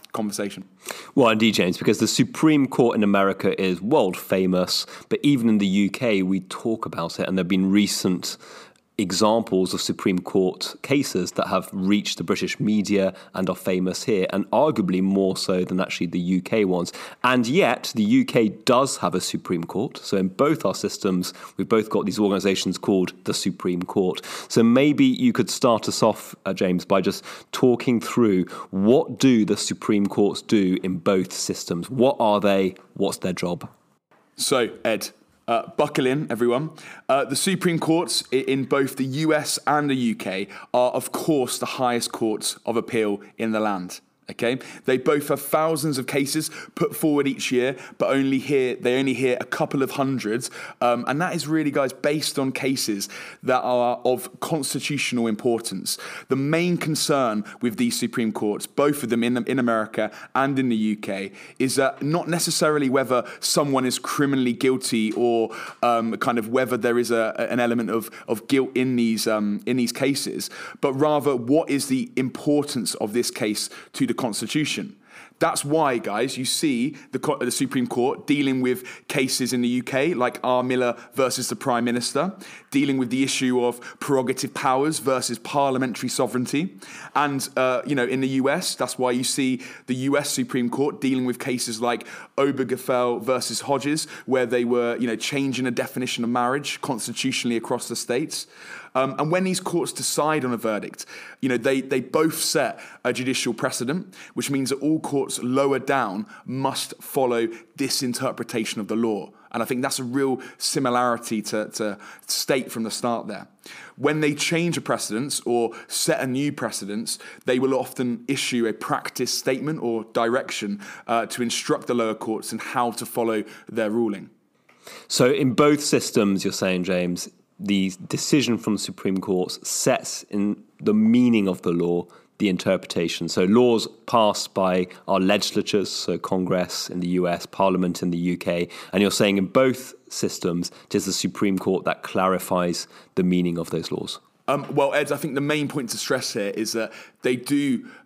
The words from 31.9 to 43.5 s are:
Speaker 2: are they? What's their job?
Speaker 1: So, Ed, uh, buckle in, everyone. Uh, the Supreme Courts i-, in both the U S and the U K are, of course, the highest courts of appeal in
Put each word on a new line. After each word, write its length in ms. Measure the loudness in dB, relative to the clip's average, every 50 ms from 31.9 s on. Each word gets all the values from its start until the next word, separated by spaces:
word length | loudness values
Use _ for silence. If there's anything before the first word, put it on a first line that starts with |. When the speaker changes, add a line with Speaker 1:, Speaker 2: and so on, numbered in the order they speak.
| 0 2 4 4 4 4
Speaker 2:
are 180 | 2 2 4 4
they? 360 | 4 4 4 4 2 0 -2 -6 -14 _ -6
What's 240 | -2 -2 -2 -2
their 160 | -2 -4 -4 -4
job? 340 | -4 -4 -4 -4 -6 -8 -12 -20 _ _ _ _ _ _ _ _ _ _ _ _
Speaker 1:
So, 320 | -6 -2 2 2 2 2 2 -2 -2 -2
Ed, 240 | 0 0 0 -2 -6 -12 _ _ _ _ _ _ 0
uh, 200 | 0 0 0 -2 0
buckle 300 | 0 0 0 2 0 2
in, 240 | 2 2 0 -2 -4
everyone. 400 | -2 0 2 2 2 2 0 -4 -8 -12 -18 -20 -20 -8 -2 2
Uh, 160 | 2 2 2
the 100 | 0 -2
Supreme 460 | -2 0 0 0 0 2 0 0 2
Courts 420 | 2 2 2 2 2 0 -2 -4 -2 0 0
i-, 40 |
in 260 | 0 0 0 0 -2 0
both 300 | 0 0 2 0 0 -2
the 80 | -4 -4
U 300 | -4 -2 -2 0 2 2
S 240 | 2 0 -2 -4 -2 0
and 240 | 2 2 2 2 0
the 60 | 0
U 180 | 0 0 0 -2
K 320 | -2 -4 -6 -4 -4 -6 -8 -10 -16 -8 0 2
are, 200 | 2 4 4 2
of 180 | -2 -4 -4
course, 480 | -6 -4 0 2 2 2 2 0 -2 -4
the 80 | -6
highest 460 | -6 -4 0 0 2 2 0 -2 -4 -4
courts 440 | -2 -2 0 0 -2 -4 -6 -8 -6 -4
of 120 | -2 -2
appeal 440 | -2 -2 0 0 0 0 0 0 -4 -6 -10 -10
in 140 | -6 -4 -2